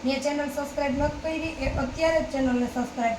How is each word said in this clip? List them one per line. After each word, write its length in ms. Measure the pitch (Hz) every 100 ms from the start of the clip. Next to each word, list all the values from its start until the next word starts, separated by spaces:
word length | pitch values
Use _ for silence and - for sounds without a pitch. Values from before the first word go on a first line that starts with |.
મેં 180 | 254 269
ચેનલ 280 | 294 294 285
સબસ્ક્રાઇબ 460 | - 277 - 285 262
નથી 240 | 294 302
કરી 320 | 320 320 320 311
એ 80 | 269 285
અત્યારે 440 | 254 311 320 320
જ 100 | -
ચેનલને 360 | 269 262 247 240
સબસ્ક્રાઇબ 500 | 247 247 - 233